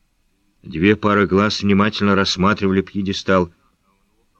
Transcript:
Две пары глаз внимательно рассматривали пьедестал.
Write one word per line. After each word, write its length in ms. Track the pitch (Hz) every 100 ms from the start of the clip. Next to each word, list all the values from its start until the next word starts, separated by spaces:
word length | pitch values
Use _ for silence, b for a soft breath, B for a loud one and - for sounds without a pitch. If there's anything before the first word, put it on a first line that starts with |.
| _ _ _ _ _ _
Две 340 | - 78 98 107
пары 300 | 104 101 92
глаз 380 | 95 104 -
внимательно 500 | 101 98 104 - 101
рассматривали 680 | 98 95 - 95 104 98 95
пьедестал. 680 | 95 101 95 95 - 95 85 - _ _ _ _ _ _ _ _